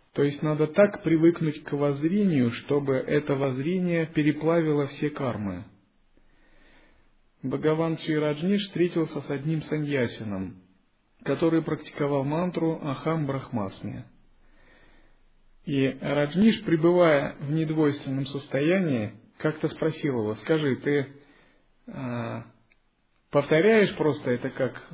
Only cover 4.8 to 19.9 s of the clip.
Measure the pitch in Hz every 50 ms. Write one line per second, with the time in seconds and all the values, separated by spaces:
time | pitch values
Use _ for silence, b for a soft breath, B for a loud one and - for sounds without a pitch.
4.8 | 143 135 - - 151 143 147 - 139 123 107 104 104 98 90 87 110 - - _
5.8 | _ _ _ _ _ _ _ b b b b b b b b b b b b b
6.8 | b b b b b b b b _ _ _ _ - 131 139 139 143 156 156 160
7.8 | 165 165 160 - - 156 156 151 151 151 147 147 170 190 208 202 - - - 156
8.8 | 180 175 - 170 156 151 - - - - 143 135 135 156 160 151 - - 151 151
9.8 | 147 143 143 131 117 113 - - 113 107 98 95 95 87 - - - _ _ _
10.8 | _ _ _ _ _ _ _ _ - 143 139 135 170 165 165 165 151 156 156 -
11.8 | - - - - 147 143 147 139 135 143 147 170 180 180 170 170 165 160 160 160
12.8 | - 143 131 - - 160 165 165 147 135 135 135 - - 127 110 98 92 - -
13.8 | - 107 127 123 - - - - _ _ _ b b b b b b b b b
14.8 | b b b b b b b b b b b _ _ _ _ - - 165 143 135
15.8 | 135 131 - - - 147 143 147 147 147 156 180 220 226 - - - 160 165 160
16.8 | 160 170 180 180 175 160 147 139 143 - - - 151 135 156 160 160 156 156 156
17.8 | 156 143 143 - - 139 135 135 139 - - 139 - - - 135 147 160 185 196
18.8 | 180 156 131 113 104 110 - - - - _ - - 156 151 - - 147 - -
19.8 | 160 156